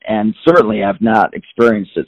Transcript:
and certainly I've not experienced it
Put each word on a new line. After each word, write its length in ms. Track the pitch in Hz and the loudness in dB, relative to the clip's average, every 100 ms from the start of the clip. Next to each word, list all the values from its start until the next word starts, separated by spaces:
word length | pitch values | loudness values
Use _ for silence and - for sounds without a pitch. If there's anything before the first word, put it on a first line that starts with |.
| - | -6
and 280 | 107 107 107 156 | -4 -4 -2 2
certainly 380 | 175 110 107 | 2 2 -2
I've 160 | 98 95 | -4 -2
not 340 | 113 110 95 | 0 2 0
experienced 640 | - - - 117 107 95 | -4 -12 0 0 0 -4
it 100 | - | -8